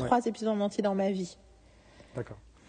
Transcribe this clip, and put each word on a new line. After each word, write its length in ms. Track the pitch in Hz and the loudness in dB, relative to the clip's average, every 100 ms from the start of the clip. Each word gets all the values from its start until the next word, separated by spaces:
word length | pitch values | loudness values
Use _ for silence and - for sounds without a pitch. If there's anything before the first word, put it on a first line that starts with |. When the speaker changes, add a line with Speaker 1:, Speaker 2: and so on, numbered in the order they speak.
Speaker 1:
Ouais. 60 | 247 | 2
Speaker 2:
trois 200 | 247 233 | 4 2
épisodes 220 | 208 220 | -2 0
en 120 | 214 | 0
entier 220 | 202 202 | 0 0
dans 120 | 202 196 | 0 2
ma 140 | 196 | 0
vie. 240 | 190 180 - - - - - - - - 131 | 0 -4 -8 -20 -20 -20 -20 -20 -20 -12 -8
Speaker 1:
D'accord. 220 | - 107 - - | -8 -10 -18 -20